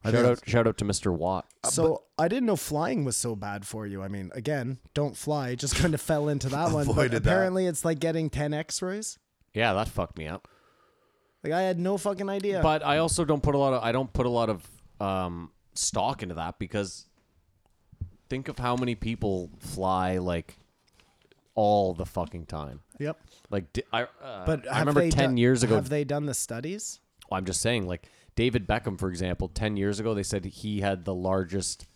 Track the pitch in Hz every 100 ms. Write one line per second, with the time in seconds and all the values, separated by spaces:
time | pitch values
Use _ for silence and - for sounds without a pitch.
0 | 110 117 123 120 - 120 113 107 104 98
1 | 101 85 85 95 - _ - 135 160 -
2 | _ - 165 247 233 185 - 147 160 226
3 | 139 113 120 107 104 101 98 110 104 98
4 | 95 101 92 127 117 147 123 131 - -
5 | 143 - - 147 127 123 139 - 170 147
6 | - 156 147 143 127 139 165 156 139 135
7 | 131 117 - 185 190 185 185 156 165 156
8 | 165 160 160 131 147 151 160 - 185 202
9 | 220 - _ _ _ 107 117 98 113 -
10 | 87 - 78 90 - _ _ _ _ _
11 | _ _ _ _ - 165 190 175 180 196
12 | 202 190 196 196 196 190 165 156 143 151
13 | 165 - 151 151 151 143 139 127 117 120
14 | 131 - 123 117 113 95 - - - -
15 | 98 95 90 85 85 _ _ - - 110
16 | 110 131 95 82 82 - 92 104 98 -
17 | - _ _ _ _ _ _ _ _ -
18 | - - _ 131 135 139 123 123 123 117
19 | 113 113 107 92 87 - - 78 92 92
20 | 92 92 90 85 - - _ _ _ _
21 | _ _ _ _ _ - 104 104 95 85
22 | 90 - 85 87 80 78 73 71 _ -
23 | 147 - _ - _ 101 85 - - 113
24 | 123 - 139 104 92 156 - 113 135 143
25 | 170 143 135 123 120 127 117 110 113 147
26 | 139 143 147 - - 113 151 202 - -
27 | _ _ - 95 92 92 113 120 90 87
28 | - - - - 120 117 90 107 117 92
29 | 95 87 92 87 92 - 107 104 98 101
30 | 104 104 95 101 90 - 107 104 98 92
31 | 87 92 92 95 90 95 90 - -